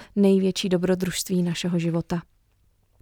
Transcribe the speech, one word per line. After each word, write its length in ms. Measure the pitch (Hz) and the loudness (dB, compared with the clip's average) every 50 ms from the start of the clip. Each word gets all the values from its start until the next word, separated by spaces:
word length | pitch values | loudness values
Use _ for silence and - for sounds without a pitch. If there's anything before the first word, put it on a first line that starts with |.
| - - - | -10 -8 0
největší 520 | 202 202 196 196 190 190 190 185 - - 190 | 2 4 4 4 4 2 0 -2 -2 -2 0
dobrodružství 760 | 185 175 175 180 185 180 185 175 - - - - 190 180 175 | 0 0 2 2 0 0 0 -4 -4 -6 -6 -2 0 0 0
našeho 360 | 175 170 - - 175 175 170 | 0 -2 -4 -4 -2 -2 -2
života. 440 | 165 170 165 170 165 - 165 170 - _ _ _ _ _ _ _ _ _ _ _ _ _ _ _ | -2 -2 -2 -2 -4 -4 -6 -8 -8 _ _ _ _ _ _ _ _ _ _ _ _ _ _ _